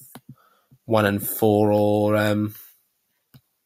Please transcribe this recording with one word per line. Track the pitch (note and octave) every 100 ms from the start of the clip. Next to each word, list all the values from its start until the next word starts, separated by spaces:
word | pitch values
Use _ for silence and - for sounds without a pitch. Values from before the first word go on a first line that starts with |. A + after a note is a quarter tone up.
| - - - - _ _ _ _
one | - A2
and | G2+ G2+ -
four, | - A2 G#2 G#2+
or, | G#2 G#2 G#2 G#2 G#2+
um, | G#2+ G#2 G#2+ G#2+ - _ _ _ _ _ _ - _ _